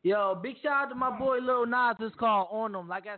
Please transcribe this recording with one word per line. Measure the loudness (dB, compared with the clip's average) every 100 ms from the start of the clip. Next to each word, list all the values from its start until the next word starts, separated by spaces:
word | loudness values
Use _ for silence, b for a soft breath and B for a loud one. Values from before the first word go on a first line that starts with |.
| 2
Yo, | 2 0 -2
big | -6 -6
shout | 0 0 0
out |
to |
my | -2 -2
boy | 0 0 0
Lil | 2 2 2
Nas. | 2 2 0
It's | -6 0
called | 2 2 2
On | -2 -4 -4
'Em. | -6
Like | -8
I | -8